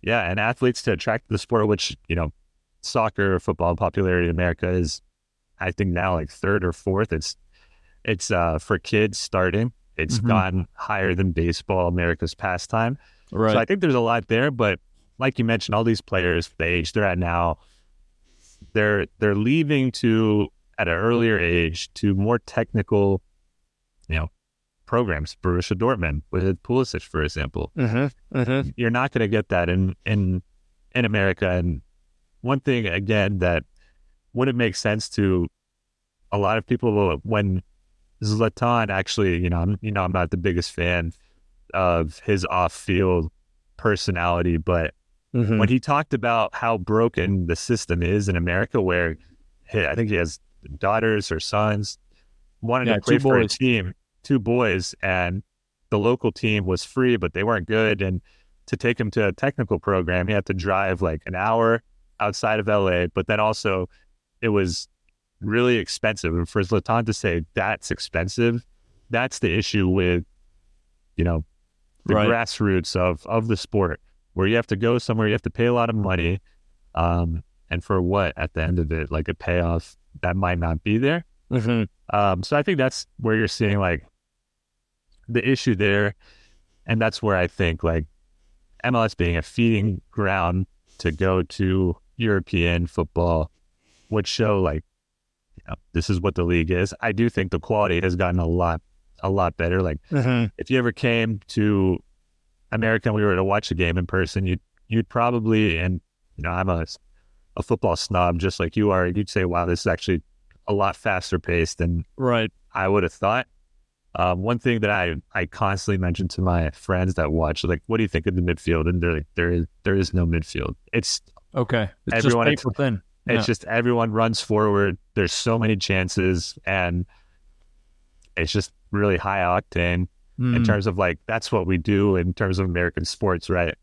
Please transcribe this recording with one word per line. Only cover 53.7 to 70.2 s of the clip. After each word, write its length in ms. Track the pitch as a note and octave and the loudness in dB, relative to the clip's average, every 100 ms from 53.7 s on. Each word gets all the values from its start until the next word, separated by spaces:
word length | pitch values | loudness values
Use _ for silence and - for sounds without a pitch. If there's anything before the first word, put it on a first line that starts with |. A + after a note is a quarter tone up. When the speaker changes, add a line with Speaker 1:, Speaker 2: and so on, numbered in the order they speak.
| A#2 F2+ - _ _ | 0 -2 -10 _ _
Speaker 1:
two 160 | - C#3 | -2 0
boys, 560 | G#2+ A#2+ A#2 F#2 F2+ - | 2 0 2 0 -4 -6
and 400 | G2 F#2 F2 F#2 - _ _ _ _ | -2 0 0 -4 -8 _ _ _ _
the 80 | G#2+ | 0
local 340 | G#2+ B2 A2+ | 2 2 0
team 320 | - A2+ G#2 | -2 -2 0
was 200 | F#2+ F#2 | 0 -2
free, 320 | - - B2+ A#2 | -2 0 2 2
but 180 | F2 | 0
they 100 | F2 | -2
weren't 220 | G#2 A2 E2 | 0 -2 0
good. 340 | A2 A2 G2+ | 0 2 0
And 220 | F#2+ F#2 _ _ _ _ - | -2 -4 _ _ _ _ -8
to 120 | - | -4
take 200 | B2 A#2+ | -2 -2
him 120 | A2 | -2
to 180 | A#2 G#2 | 0 0
a 40 | |
technical 460 | F#2 C#3 - A#2 F#2 | 0 -4 -2 -2 -2
program, 480 | - G2 E2+ F2+ F2+ | 0 0 0 0 0
he 60 | |
had 140 | G#2 - | -2 -2
to 80 | |
drive, 480 | F#2+ F2+ F#2+ G2 F2+ | -4 0 0 0 0
like, 200 | F#2 D#2 - | -2 -4 -6
an 80 | |
hour 480 | F#2 G2+ A2+ A2+ A#2 _ _ _ _ | -4 0 2 2 2 _ _ _ _
outside 400 | G#2 G2 A#2 G#2+ | -4 -2 -2 0
of 80 | G#2 | 2
L 220 | G#2 G2 | 2 2
A, 200 | F2+ F2 | 2 0
but 180 | - F2+ | -2 -2
then 120 | G#2+ | 0
also 500 | G#2+ G#2+ G#2+ F#2+ F2+ _ _ _ _ _ | 0 0 -2 -2 -4 _ _ _ _ _
it 80 | A#2 | 0
was 380 | G#2 F#2 E2 - _ _ _ _ _ | 2 0 -2 -10 _ _ _ _ _
really 360 | G2+ A2 B2 A#2+ | -4 2 2 2
expensive. 580 | F2+ - A2 G#2 E2+ | -2 -4 -2 -2 -2
And 140 | E2+ E2+ | -2 -2
for 140 | G#2+ | -2
Zlatan 420 | F#2 G#2+ - A2+ | 0 0 0 -2
to 80 | A2 | 0
say 320 | G#2+ G#2+ E2+ D2+ | -2 -2 -2 -4
that's 380 | - G2 G#2+ - | -4 -2 -4 -6
expensive, 720 | - - E2+ F2+ - A#2 A#2 - _ _ _ _ | -8 -6 -4 -4 0 0 0 -8 _ _ _ _
that's 300 | A#2 B2+ - | -4 -4 -2
the 120 | G#2+ | 0
issue 340 | F2 G2+ G#2 F#2 | 0 0 0 2
with, 380 | F#2+ F2+ F2 | 2 2 0